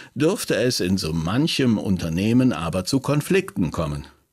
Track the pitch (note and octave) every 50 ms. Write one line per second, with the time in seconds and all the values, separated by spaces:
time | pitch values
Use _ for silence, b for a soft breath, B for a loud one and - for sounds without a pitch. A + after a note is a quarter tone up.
0 | B B - B2 C#3+ D#3+ G3+ - - - D3+ G2 A2+ B2+ A#2+ - G2 F2+ G2 F#2+
1 | F#2 E2 D#2+ E2 D#2 E2 G2+ C3 D3+ E3+ - - C#3 B2 A2 F2 - - G2 E2+
2 | E2 E2 D#2+ F2 G2 A2 A#2 B2+ B2+ B2+ G2 D2 E2 E2 D#2+ F#2 F#2 - - C3+
3 | - - C#3+ D3 C#3+ - F3+ G3 F#3 - - - F#2+ D2 - - E2 D2+ D2 C#2+
4 | - - - _ _ _